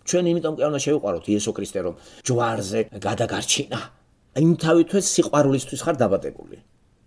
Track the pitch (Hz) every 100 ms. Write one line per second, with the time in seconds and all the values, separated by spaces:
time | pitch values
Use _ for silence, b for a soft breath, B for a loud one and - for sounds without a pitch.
0 | - 175 175 170 160 151 147 143 139 151
1 | - 85 - 104 107 - 98 98 87 82
2 | B B - 120 117 113 95 110 110 104
3 | 101 107 113 95 - - - 120 - _
4 | _ _ _ - 160 165 160 170 165 196
5 | 180 - - 147 139 135 - - - 147
6 | 107 95 - - 50 - _ _ _ _